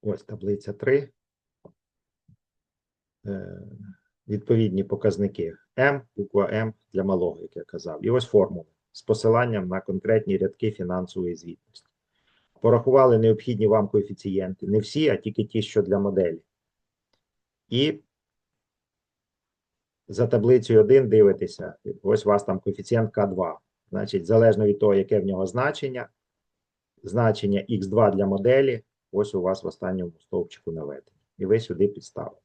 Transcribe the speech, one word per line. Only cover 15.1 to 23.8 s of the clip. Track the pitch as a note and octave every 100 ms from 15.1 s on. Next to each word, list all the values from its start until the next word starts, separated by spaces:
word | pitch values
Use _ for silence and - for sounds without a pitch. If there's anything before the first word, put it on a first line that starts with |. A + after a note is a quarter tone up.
| G2+
тільки | - G#2+ G#2+
ті, | A2
що | G#2+ G#2+
для | F#2+ G2+
моделі. | G2+ F#2+ F2+ E2 _ _ _ _ _ _ _ _ _ _ _ _ _
І | A#2+ D3 D#3 _ _ _ _ _ _ _ _ _ _ _ _ _ _ _ _ _ _ _ _ _
за | G2 A#2
таблицею | A#2+ A2 B2+ A#2 A2
один | G#2+ C3+ B2
дивитеся, | A2 G2+ F#2+ - - F2 - - G2
ось | G2 G#2 G#2
у |
вас | G2+
там | G2+ F#2+
коефіцієнт | G#2 G2 G2 A#2 G#2+
К | - G2+
два. | F#2 F2 D#2 _ _